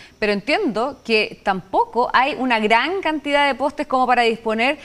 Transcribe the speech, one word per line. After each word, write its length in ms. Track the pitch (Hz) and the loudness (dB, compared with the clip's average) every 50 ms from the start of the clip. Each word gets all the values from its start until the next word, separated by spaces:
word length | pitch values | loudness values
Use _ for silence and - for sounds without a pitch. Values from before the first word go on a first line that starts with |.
| - - - _ | -20 -20 -10 _
pero 140 | 220 208 208 | -2 -2 -2
entiendo 680 | 202 - - 302 392 427 302 196 208 233 294 - - _ | -2 -2 -2 -2 0 0 -2 -2 -2 -2 -4 -6 -8 _
que 380 | - 226 214 208 - - - - | 0 0 0 0 -2 -6 -6 -4
tampoco 680 | 208 190 190 - - - 339 466 - - 226 247 - - | -2 -2 -2 -4 -2 0 0 0 0 0 -2 0 2 2
hay 220 | 226 254 285 302 - | 2 2 2 0 -2
una 200 | 254 262 240 220 | -2 0 0 0
gran 420 | 220 208 226 226 254 302 370 392 - | 2 2 2 2 2 0 -2 -2 -2
cantidad 460 | 320 311 302 - 285 285 285 285 277 | -2 -4 -2 -4 0 0 2 2 2
de 60 | 262 | 0
postes 320 | 233 262 294 - - 294 285 | -2 -4 -4 -4 -4 -6 -2
como 180 | - 254 254 | 0 0 2
para 160 | 240 254 240 240 | 2 2 2 2
disponer 560 | 226 226 220 - 226 214 220 233 262 - - - | 2 0 -2 -4 -4 -2 0 0 0 0 -2 -8